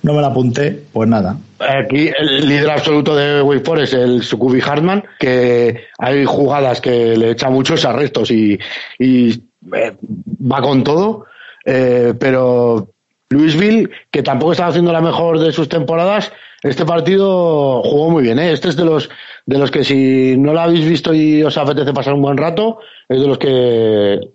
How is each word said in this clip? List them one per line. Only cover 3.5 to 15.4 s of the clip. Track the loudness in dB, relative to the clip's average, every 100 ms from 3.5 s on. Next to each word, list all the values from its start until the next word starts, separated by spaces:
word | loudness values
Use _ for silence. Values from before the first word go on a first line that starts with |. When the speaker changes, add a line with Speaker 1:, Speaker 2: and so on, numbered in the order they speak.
| 0 0
Speaker 2:
Forest, | -2 0
el | 0 2 0
Sukubi | -2 -2 0 0
Hartman, | 0 -2 0 -2 -4 -6
que | -2 2 2 2 2 -2 -12 -8
hay | -2 0
jugadas | 0 0 0 0 0 -2
que | 0 0 2 2
le | 0
echa | 0 0
muchos | 0 0 0
arrestos | 0 0 -2 -2 0
y, | 2 2 0 -6 -14 -16 -2
y, | 2 4 2
eh, | 0 _ _ -8 -4 -4 -6 -12 -12 -10 -6 -4
va | -2
con | 0 0
todo, | 0 0 -2 -4 -12 -20 -20 -10 -2
eh, | 0 2 2 0 0
pero | 0 0 2 2 2 0 -4 _ _ _ _
Louisville, | 2 2 2 2 2 0 -6 _
que | -4
tampoco | -2 0 0
estaba | 0 0
haciendo | 0 0
la | 2
mejor | 0 0 0
de | 0